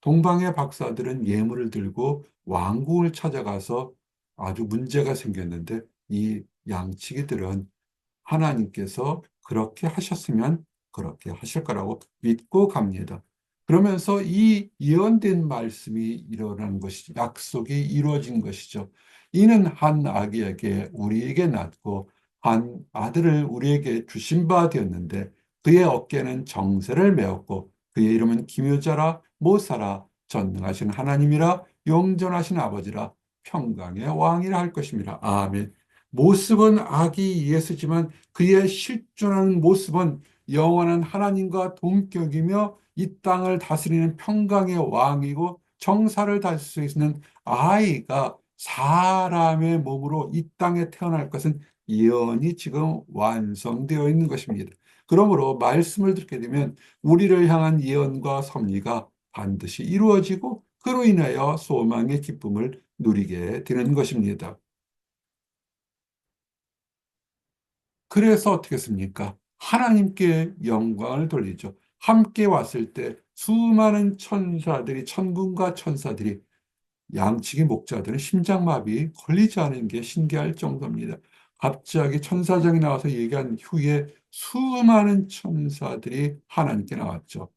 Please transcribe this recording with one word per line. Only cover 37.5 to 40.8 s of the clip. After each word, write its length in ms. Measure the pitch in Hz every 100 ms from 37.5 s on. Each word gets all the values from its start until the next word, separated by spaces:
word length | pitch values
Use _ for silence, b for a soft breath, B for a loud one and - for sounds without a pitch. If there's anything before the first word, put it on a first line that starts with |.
예수지만 560 | 160 160 151 151 165 165 B B
그의 360 | - 180 190 190
실존하는 960 | 190 - 233 - - 208 196 190 180
모습은 600 | 160 190 - 165 175 139 b b -
영원한 520 | 139 160 175